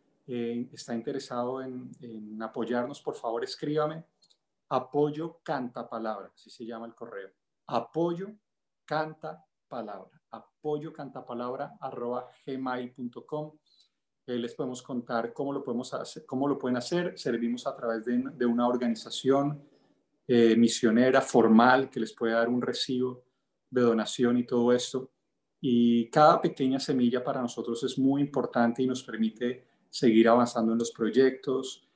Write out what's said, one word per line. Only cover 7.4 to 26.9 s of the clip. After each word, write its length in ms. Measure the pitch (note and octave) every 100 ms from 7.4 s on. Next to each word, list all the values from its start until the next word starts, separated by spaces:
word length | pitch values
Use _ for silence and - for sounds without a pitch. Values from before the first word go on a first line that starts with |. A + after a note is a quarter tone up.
| _ _
Apoyo 720 | - A#2+ - D#3 E3+ E3+ G3+ G#3+ _ _ _ _
Canta 580 | - D3+ D#3 D#3 D#3 E3+ _ _ _
Palabra, 540 | B2+ G#2+ G2 F#2 _ _
apoyo 640 | A2 _ _ D3+ D3 D#3
canta 320 | D3+ C#3 C3
palabra 480 | - A#2 B2 C3 C#3+ -
arroba 480 | C3+ A#2+ A#2+ B2 B2+ _
gmail 460 | - C3 C3 B2 B2
punto 340 | B2+ B2 A#2+
com. 260 | - D3+ D#3 D3+ _ _ _ _ _ _ -
Eh, 100 | A#2+
les 160 | A#2
podemos 300 | - C3 B2
contar 500 | - B2+ A#2 A#2 A#2
cómo 200 | - C#3
lo 100 | C#3
podemos 280 | - A#2+ B2+
hacer, 280 | C#3 - -
cómo 240 | - C3 C#3+
lo 120 | C#3
pueden 180 | B2+ B2
hacer. 400 | - F3 F3 -
Servimos 480 | C3+ A#2 A#2 A#2+
a 100 | C#3
través 300 | - A#2+ A2+
de, 180 | A2 B2 C3+
de 140 | B2
una 220 | B2 A#2 A#2+
organización, 920 | B2 A#2+ A2 - - C3 C#3 C#3+ D3 - _ _ _ _ _ -
eh, 280 | A#2+ A2+
misionera 640 | A2+ A#2 - A#2 A2+ B2+ C3
formal 720 | - A#2+ A2 A2 B2 C3 C3
que 100 | A#2+
les 140 | A2
puede 200 | - A#2
dar 140 | A2+ A#2
un 140 | B2
recibo 640 | A#2+ A#2+ - B2+ B2+ B2 _ _ _ _ _
de 140 | B2+
donación 560 | A#2+ A2 G#2+ - A#2+ B2
y 80 |
todo 260 | A#2+ B2 A#2+
esto. 400 | B2 - B2+ - _ _ _ _ _
Y 500 | C#3 A#2+ A#2+ A#2 A2+
cada 300 | D#3 D3+ -
pequeña 400 | - - C3 C3
semilla 420 | -